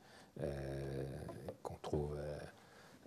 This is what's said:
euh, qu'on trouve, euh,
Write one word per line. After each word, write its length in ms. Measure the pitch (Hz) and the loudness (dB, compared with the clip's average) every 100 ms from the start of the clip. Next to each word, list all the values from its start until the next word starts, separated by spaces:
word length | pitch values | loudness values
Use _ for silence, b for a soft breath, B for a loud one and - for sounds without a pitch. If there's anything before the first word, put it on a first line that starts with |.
| b b b - | b b b 0
euh, 640 | 73 69 67 69 69 67 69 67 - - 65 - | 2 2 0 0 2 2 2 0 -2 -2 -4 -4
qu'on 140 | - - | -4 -2
trouve, 340 | - 76 73 73 | 4 6 6 2
euh, 220 | 73 73 - - b b b b | 0 0 -4 -8 b b b b